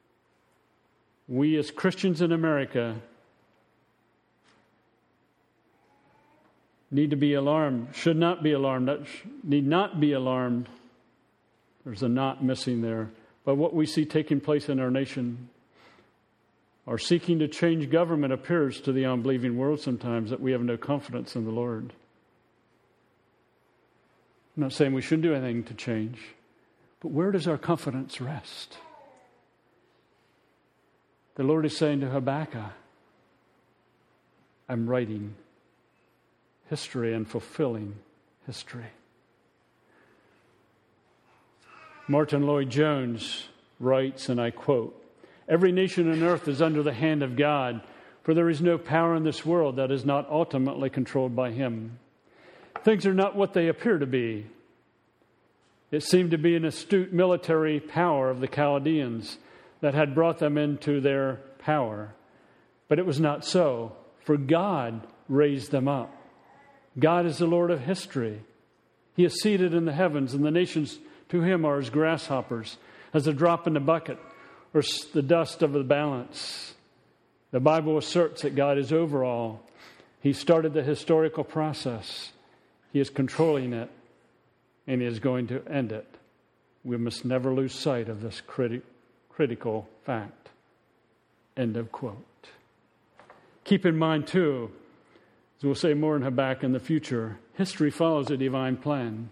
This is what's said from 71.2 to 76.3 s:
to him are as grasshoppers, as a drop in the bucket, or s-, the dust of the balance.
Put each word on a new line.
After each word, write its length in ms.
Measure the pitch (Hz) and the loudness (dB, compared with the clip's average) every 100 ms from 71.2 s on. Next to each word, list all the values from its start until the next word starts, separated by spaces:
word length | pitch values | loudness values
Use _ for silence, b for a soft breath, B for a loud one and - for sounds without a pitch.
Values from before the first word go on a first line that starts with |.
| B | B
to 140 | 180 | 0
him 220 | 175 185 | 2 2
are 140 | 151 143 | 2 0
as 120 | 127 | 0
grasshoppers, 880 | 139 160 160 - 135 117 117 110 - B B B | 2 2 2 -2 -4 -4 -6 -8 -14 B B B
as 140 | 156 147 | 0 0
a 60 | |
drop 340 | 139 170 170 170 | 2 4 4 2
in 80 | |
the 60 | 151 | 0
bucket, 380 | 139 165 160 123 - B B B B | 2 0 0 -12 -14 B B B B
or 60 | 156 | 0
s-, 240 | - - - | 0 -2 -4
the 100 | 160 | -2
dust 400 | 135 170 151 - | 2 2 2 0
of 100 | 156 | 0
the 120 | 143 | 2
balance. 880 | 131 143 147 131 120 | 2 2 2 -4 -8